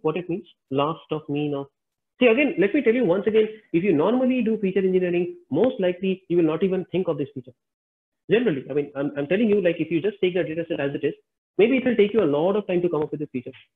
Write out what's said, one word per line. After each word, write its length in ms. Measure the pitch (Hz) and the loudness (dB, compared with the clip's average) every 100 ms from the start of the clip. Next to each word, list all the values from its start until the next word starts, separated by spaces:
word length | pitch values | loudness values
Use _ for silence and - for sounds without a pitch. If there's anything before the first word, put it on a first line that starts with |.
What 120 | 156 180 | -4 -4
it 140 | 170 | -6
means? 180 | 180 - _ _ | -8 -10 _ _
Last 400 | 135 147 160 - | -2 -2 -4 -8
of 160 | 156 151 | -8 -6
mean 260 | 147 147 | -4 -4
of. 140 | 139 143 _ _ _ _ - | -6 -8 _ _ _ _ 2
See, 60 | 247 | 4
again, 280 | 226 277 165 | 4 2 2
let 140 | 202 | 2
me 80 | 294 | 2
tell 120 | 233 | 2
you 100 | 247 | 2
once 240 | 202 196 214 | 2 0 2
again, 200 | 214 214 - _ | 2 0 -4 _
if 100 | 170 | 0
you 80 | 196 | 2
normally 500 | 147 180 254 262 254 | 2 2 2 2 0
do 160 | 220 214 | 0 0
feature 200 | 190 196 | 0 0
engineering, 560 | 190 185 180 175 175 - - | 2 2 2 0 -2 -6 -6
most 300 | 139 254 - | 0 0 0
likely 420 | 175 180 190 185 - | -2 -2 -4 -4 -2
you 80 | 175 | 0
will 80 | 160 | 0
not 180 | 160 | 0
even 220 | 196 190 - | -2 -2 -4
think 180 | 175 180 | -4 -2
of 80 | 147 | -4
this 100 | 135 | -6
feature. 180 | 131 127 - _ _ _ _ _ _ - | -10 -16 -20 _ _ _ _ _ _ -2
Generally, 320 | 214 233 135 - | 0 0 -2 -4
I 40 | |
mean, 180 | 143 143 139 | -4 -4 -4
I'm, 160 | 143 143 | -6 -4
I'm 100 | 143 | -2
telling 220 | 196 226 | 0 2
you, 120 | 208 | 2
like, 160 | 175 170 | 2 0
if 120 | 156 | -2
you 100 | 165 | -2
just 160 | 196 202 | -2 -2
take 140 | 185 175 | -2 0
the 80 | |
data 220 | 151 160 165 | -4 -6 -6
set 100 | 151 | -4
as 120 | 143 143 | -4 -2
it 100 | 139 | -4
is, 80 | - _ _ _ - | -6 _ _ _ 2
maybe 200 | 233 262 | 4 4
it 80 | 254 | 2
will 100 | 208 | 2
take 180 | 202 | 2
you 100 | 220 | 2
a 100 | 165 139 | 2 2
lot 180 | 180 208 | 2 0
of 100 | 202 | -2
time 140 | 175 | -2
to 80 | 175 | 0
come 120 | 151 | -2
up 80 | 151 | -4
with 80 | 147 | -6
this 100 | 151 | -8
feature. 200 | 127 131 - _ | -8 -10 -16 _